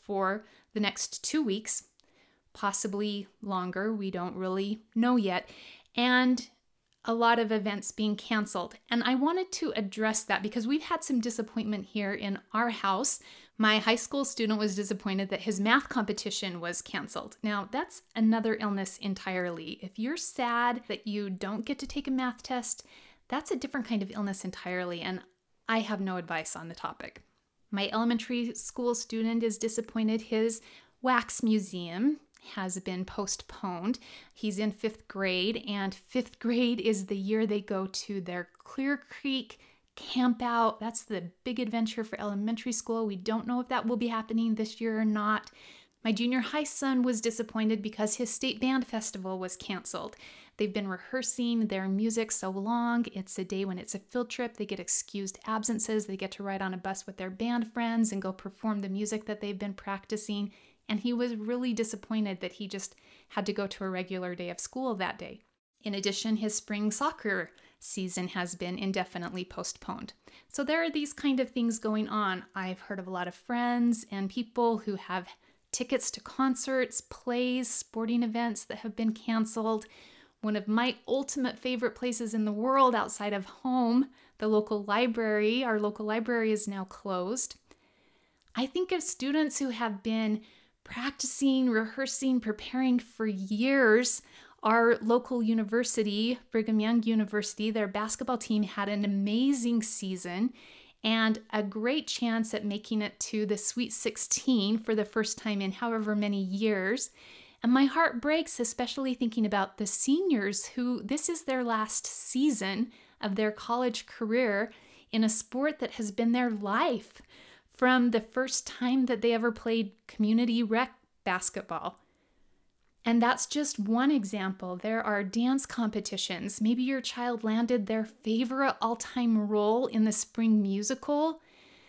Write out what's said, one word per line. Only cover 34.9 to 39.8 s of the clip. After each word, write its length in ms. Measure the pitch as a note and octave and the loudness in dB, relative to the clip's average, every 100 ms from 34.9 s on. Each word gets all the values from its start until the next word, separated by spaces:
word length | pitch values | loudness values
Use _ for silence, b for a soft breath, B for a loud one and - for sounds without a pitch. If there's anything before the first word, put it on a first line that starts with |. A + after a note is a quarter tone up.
| G#3+ - | -6 -10
grade, 560 | F#3+ G3 F#3 F#3+ A3 G3+ | -4 0 2 0 -2 -4
and 260 | G3+ F#3+ | -4 -4
fifth 440 | F#3+ - B3+ A#3+ - | -6 -6 -4 -4 -4
grade 420 | A#3 A#3+ A#3+ A#3+ | 0 2 2 2
is 240 | G3+ G3+ | 2 0
the 120 | F#3+ G3+ | 0 -4
year 300 | F#3+ A3 A3 | 0 2 2
they 140 | G#3 | 0
go 240 | G3 G3 F#3+ | -2 -4 -2
to 340 | - - G3+ | -4 -6 -6
their 260 | F3 F3+ F3 - | -4 -6 -8 -14
Clear 320 | - - C4+ C#4+ | -12 -4 0 0
Creek 640 | - - C#4 C4 B3+ - b b | -4 -8 -4 -2 -4 -12 b b